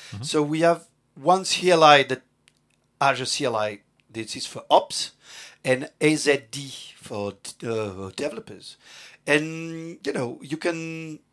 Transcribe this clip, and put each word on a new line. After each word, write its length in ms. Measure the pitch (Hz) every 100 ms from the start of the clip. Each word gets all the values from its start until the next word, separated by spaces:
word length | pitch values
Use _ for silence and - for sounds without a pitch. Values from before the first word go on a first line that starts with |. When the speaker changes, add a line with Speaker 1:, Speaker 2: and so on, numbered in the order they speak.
| -
Speaker 1:
Mm-hmm. 100 | 101
Speaker 2:
So 200 | 139 156
we 180 | 147 160
have 260 | 165 165 - _ _
one 300 | - 143 185
C 260 | 185 - 180
L 140 | 170
I 200 | 156 147
that 180 | 131 131 _ _ _ _ _ _ _ -
Azure 240 | 139 127 127
C 180 | -
L 100 | 131
I, 260 | 110 107 101 _ _ _
this 240 | 113 107
is 120 | 131 -
for 180 | 117 -
ops, 420 | 165 - - - _ - - - -
and 280 | 127 131 147 -
A 140 | 156 156
Z 280 | 147 139 117
D 220 | 139 135 - - -
for, 380 | - 107 101 95 - - 123
uh, 440 | 110 104 95 95 110
developers. 640 | 143 220 - 95 - - - - - - -
And, 720 | 147 156 160 165 165 165 170
you 80 | -
know, 240 | 220 123 -
you 140 | 139 156
can 640 | 175 165 160 160 160 151 _